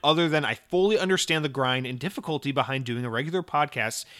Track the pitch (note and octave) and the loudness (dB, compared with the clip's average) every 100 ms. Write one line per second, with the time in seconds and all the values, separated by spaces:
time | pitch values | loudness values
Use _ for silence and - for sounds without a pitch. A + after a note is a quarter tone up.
0 | C#3+ D#3+ E3+ D3+ C3 A2+ - F3+ G3 G#3+ | 2 4 4 2 0 -4 -2 2 4 4
1 | F#3 F#3 - D#3+ D3+ C3+ B2+ B2+ B2+ B2+ | 2 0 2 0 0 0 0 0 -2 -6
2 | E3 - F#3 D3+ C#3+ C#3 A2+ C3+ B2 A#2 | -6 -6 -4 -4 -2 -2 0 -2 -4 -4
3 | B2 A2+ D3+ F3+ E3 D3 D3 B2+ A2 - | -4 -4 -2 -4 -2 0 0 0 -4 -4
4 | - - | -12 -18